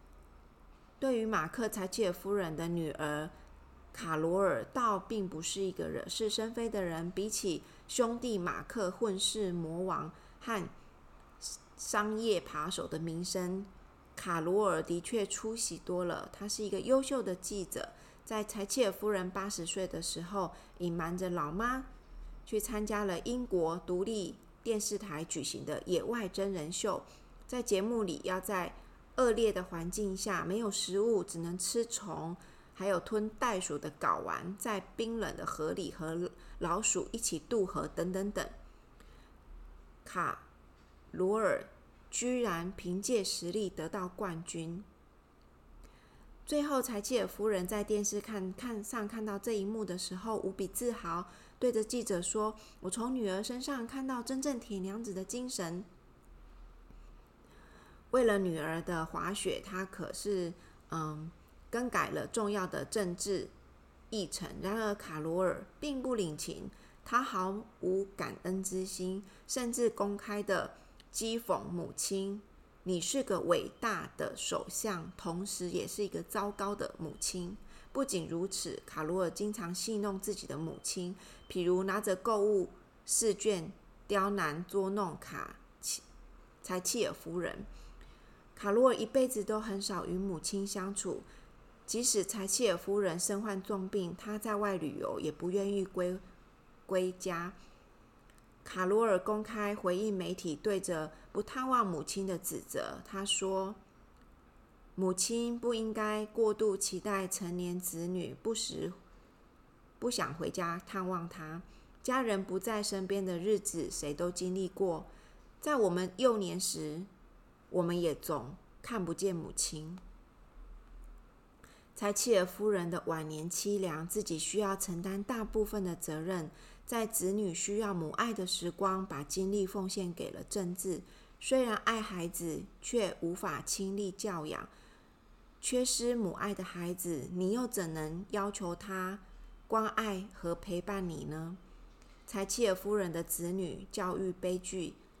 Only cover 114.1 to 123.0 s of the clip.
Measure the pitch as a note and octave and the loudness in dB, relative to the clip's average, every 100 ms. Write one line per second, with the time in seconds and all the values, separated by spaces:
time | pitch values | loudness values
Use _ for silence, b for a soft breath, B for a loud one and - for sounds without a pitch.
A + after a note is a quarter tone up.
114.1 | D3 F3 F3 F#3 F#3 F3+ - F#3+ D#3+ - | 0 -2 0 0 0 0 2 2 0 -4
115.1 | B B B B - D4+ C#4+ G3 F3 F3+ | B B B B -6 2 6 6 6 2
116.1 | - B3+ A3 F3+ E3+ - D#3+ D3+ D#3 G3 | 4 6 6 0 -2 -2 -2 -4 -6 -8
117.1 | - - - - - - F3+ E3+ F3 E3+ | -14 -20 -20 -20 -20 -2 2 2 4 2
118.1 | C#3+ - D3 B2 - - - - A3+ E3+ | 2 0 -2 -4 -10 -16 -16 -6 -2 -2
119.1 | E3 G3 F3 - - - D#3 D#3 F#3 - | 0 0 0 -4 -2 -2 -4 -8 -10 -14
120.1 | - - - - - - - - - - | -18 -20 -20 -20 -18 -16 -16 -16 -16 -16
121.1 | - - - - - - B B - G#3 | -18 -20 -20 -20 -20 -20 B B -2 0
122.1 | G3+ B3 G#3 F3+ - G#3+ G3+ E3+ E3+ | 4 6 8 6 4 4 4 4 0